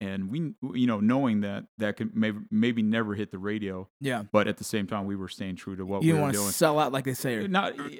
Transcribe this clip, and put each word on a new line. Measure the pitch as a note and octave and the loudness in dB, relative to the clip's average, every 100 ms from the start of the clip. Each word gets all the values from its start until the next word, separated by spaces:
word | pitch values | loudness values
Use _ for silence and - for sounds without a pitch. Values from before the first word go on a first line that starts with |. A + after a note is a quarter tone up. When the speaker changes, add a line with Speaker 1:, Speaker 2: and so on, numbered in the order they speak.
Speaker 1:
and | G2 F#2+ F#2+ | -6 -4 -4
we, | D3 D#3 - C3+ | -4 -4 -6 -6
you | B2+ B2 | 0 2
know, | G#2+ | 4
knowing | G#2+ C3 C3 G#2+ | 4 4 2 2
that | G2+ G2+ - - | 0 -6 -10 -4
that | G#2 - | -4 -2
could | A2+ A2 | -4 0
may-, | A2 G#2+ - | 0 -2 -2
maybe | G#2+ A#2+ A#2 | 2 2 2
never | G#2+ A2+ G#2+ | 2 2 0
hit | G2+ G#2 | -2 -4
the | F#2+ | -6
radio, | G2+ G#2+ G2 F#2 G2 - | -4 -4 -4 -8 -12 -8
Speaker 2:
Yeah. | C3+ A#2 G#2 | -4 -4 4
Speaker 1:
but | G#2 G2+ | 4 4
at | - | 0
the | |
same | - A2 G2 | -2 -2 0
time, | G#2+ G2 | -2 -2
we | |
were | G2 F#2 | -4 -6
staying | - F#2+ | -8 -8
true | F2+ - F#2+ | -6 -8 -6
to | F#2+ | -4
what | G2 | 2
Speaker 2:
You | D#3+ | 4
Speaker 1:
we | |
Speaker 2:
don't | D#3+ | 4
Speaker 1:
were | |
Speaker 2:
wanna | C#3+ | 2
Speaker 1:
doing. | G#2 G2+ | 0 0
Speaker 2:
sell | - E3 D3+ | 2 4 4
out, | C#3+ | 2
like | C3+ | 0
they | C3 | -2
say. | B2+ C#3 A2 G3 | -2 -2 -2 0
Speaker 1:
Not, | F#3 - C#3+ - | 0 0 -4 -10